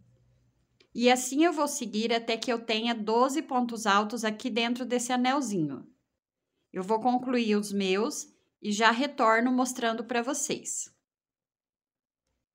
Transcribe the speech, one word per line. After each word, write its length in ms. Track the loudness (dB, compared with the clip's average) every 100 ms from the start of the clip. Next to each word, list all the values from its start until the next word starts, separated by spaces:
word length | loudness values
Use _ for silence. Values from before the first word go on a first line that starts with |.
| _ _ _ _ _ _ _ _ _
E 160 | 0 4
assim 340 | 4 2 2
eu 80 | 2
vou 160 | 4 -2
seguir 440 | -2 -4 -2 0
até 240 | 0 0 -4
que 160 | -2
eu 100 | -2
tenha 320 | -2 -2 0
doze 460 | -2 0 2 2 0
pontos 460 | -2 -2 -2 -2 2
altos 360 | 2 2 -2
aqui 280 | -4 -4 -4
dentro 340 | -2 -2 -2
desse 300 | -2 -2 0
anelzinho. 720 | 0 2 0 0 -2 -2 -4 -14 _ _ _ _ _ _ _ _
Eu 120 | -10
vou 160 | -2 0
concluir 560 | 2 0 0 0 2 0
os 160 | 0
meus 560 | -2 0 2 0 -4 -12 _ _ _
e 80 | -6
já 220 | 2 4
retorno 580 | 4 0 2 4 4 4
mostrando 540 | 2 0 -2 -4 -4
pra 180 | -4 -4
vocês. 680 | -2 -4 -4 -6 -6 -8 -10 _ _ _ _ _ _ _ _ _ _ _ _ _ _ _ _